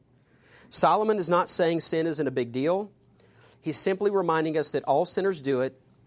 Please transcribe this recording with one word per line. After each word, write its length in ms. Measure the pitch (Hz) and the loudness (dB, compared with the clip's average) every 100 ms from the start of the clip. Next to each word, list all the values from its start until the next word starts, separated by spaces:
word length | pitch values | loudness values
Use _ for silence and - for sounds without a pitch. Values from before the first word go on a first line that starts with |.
| _ _ _ _ _ - - | _ _ _ _ _ -20 -4
Solomon 480 | - 170 185 214 214 | 2 4 4 2 0
is 120 | 160 | 2
not 180 | 175 175 | 2 2
saying 320 | - 170 165 | 0 0 0
sin 260 | - 165 165 | -2 -2 -2
isn't 200 | 147 139 | -2 -2
a 40 | |
big 200 | 131 120 | -2 -4
deal. 380 | 123 143 185 202 - _ _ _ _ - - | -2 -2 -2 -4 -14 _ _ _ _ -20 -12
He's 160 | 165 147 | -4 0
simply 340 | - 190 202 | 0 0 0
reminding 460 | 196 175 160 160 156 | 0 2 0 0 0
us 140 | 147 | -2
that 140 | 143 | -2
all 200 | - 139 | 0 0
sinners 360 | 175 - 190 175 | 0 -2 -2 -2
do 200 | 135 131 | -2 -2
it, 200 | 131 - _ _ | -2 -6 _ _